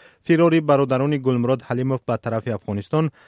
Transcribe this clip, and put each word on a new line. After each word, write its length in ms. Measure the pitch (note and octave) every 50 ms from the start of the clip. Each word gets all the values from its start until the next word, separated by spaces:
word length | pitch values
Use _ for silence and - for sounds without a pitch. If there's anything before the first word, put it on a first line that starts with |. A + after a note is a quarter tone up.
| - - _ _
فرار 400 | _ - E3+ D#3+ E3+ E3+ D#3+ E3
برادران 560 | D3+ C#3+ C#3+ C#3 C#3 B2+ C3 B2+ C3+ D3 D3+
گلمراد 460 | C#3 B2+ C3 B2+ A#2+ A#2+ B2 C3 B2
حلیموف 380 | - - B2 B2 B2+ C3+ C3+ B2 -
به 100 | - A#2
طرف 320 | A2 - A#2 A2 A2+ - B2
افغانستان 600 | A2 G2+ - - G2+ G2+ G2+ - - D#3 D#3+ D3+ - _ -